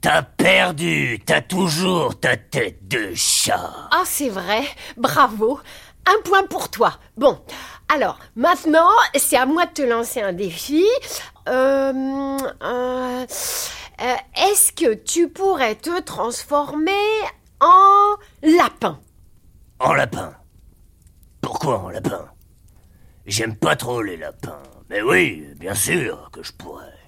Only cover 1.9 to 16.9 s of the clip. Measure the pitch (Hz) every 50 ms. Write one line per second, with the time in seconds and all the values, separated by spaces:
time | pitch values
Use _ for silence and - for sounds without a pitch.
1.9 | 185 170 147 120 104 - - 135 123 117 - _ - 135 117 95 - - 101 95
2.9 | 139 123 107 98 92 113 - - - - - - 101 87 - 82 - - - -
3.9 | - 330 370 349 - - 294 254 196 190 180 180 208 220 277 285 - - - -
4.9 | - - 233 254 - - 277 247 214 208 220 226 285 277 - - - - - -
5.9 | _ - - 339 381 440 370 349 381 392 381 - - - - - - 202 226 175
6.9 | - - - - _ - 254 277 185 139 - - - - - - - - - -
7.9 | 302 302 233 180 139 - - - _ 220 247 330 349 - - 320 302 320 330 359
8.9 | - 320 - - - 285 - - 294 247 262 262 302 339 349 330 339 - 285 247
9.9 | 233 226 233 233 - 254 208 196 180 170 202 185 165 165 - - 285 311 370 415
10.9 | 494 539 - - - - - - - _ _ - 247 262 262 269 269 277 269 269
11.9 | 262 262 262 269 269 277 277 277 269 277 269 220 - - - 165 240 247 247 254
12.9 | 254 254 254 254 247 254 254 247 - - - - - - - - - - - -
13.9 | _ - - 247 247 - - _ - - 294 392 415 392 - - - - 330 254
14.9 | 220 - - - - 330 339 285 320 - 381 392 381 294 262 220 214 - - 311
15.9 | 349 370 - - - - 196 233 233 - - - 294 285 294 277 285 302 311 359